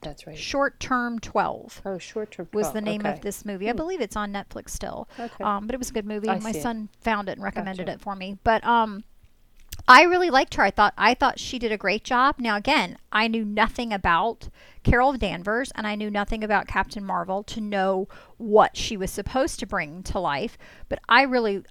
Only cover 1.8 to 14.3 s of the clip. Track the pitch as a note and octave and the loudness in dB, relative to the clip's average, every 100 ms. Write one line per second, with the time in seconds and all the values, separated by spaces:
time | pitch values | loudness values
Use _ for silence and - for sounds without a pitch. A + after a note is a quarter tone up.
1.8 | G3 F#3 - A3 G#3+ - F3 G#3+ D#3+ G#3+ | -10 -8 -10 -10 -10 -12 -6 -2 -2 -2
2.8 | G#3+ G#3+ G#3 D3+ G3+ G3 G#3 F#3+ G#3 A#3+ | -4 -4 -4 -4 -8 -10 -10 -6 -4 -4
3.8 | D#4+ F#4 G#3+ G#3+ G#3 G3+ - - - - | -4 -6 -6 -6 -6 -8 -10 -14 -12 -10
4.8 | G#3 - - - A#3 - G#3+ G3+ G#3+ B3+ | -10 -10 -12 -12 -12 -6 -2 -2 -4 -8
5.8 | B3 A3+ G#3 G#3+ G#3+ F#3+ G#3+ F3+ A#3 A3 | -6 -6 -6 -4 -2 -2 -4 -6 -6 -6
6.8 | G#3+ _ - G#3+ F#3+ - G3 F#3+ F3+ F#3 | -10 _ -2 -2 -4 -8 -6 -6 -6 -8
7.8 | F3 - G#3 F#3+ F#3+ G3 A#3 A3 - A#3 | -8 -10 -10 -10 -12 -2 2 2 4 2
8.8 | A3 G3+ - - - _ _ - - - | 2 -4 -16 -20 -20 _ _ -20 -12 2
9.8 | - B3+ E4+ F4+ F4 C4 D#4+ - G3 - | 10 12 10 6 4 4 2 2 2 4
10.8 | G#3 - G#3 B3 C4 - - B3+ A3+ G#3+ | 4 4 2 4 2 0 -6 -6 -4 -2
11.8 | G3 G#3 - B3 C4+ D4+ A#3 G#3 G#3 D4 | 0 -2 0 2 2 2 -2 -2 2 2
12.8 | F3+ - - G#3 A3+ A3+ G#3+ G#3+ A3 - | 0 -6 -4 0 0 0 -2 0 0 0
13.8 | A#3 G3+ F3+ E3+ A3 | -4 -2 2 2 2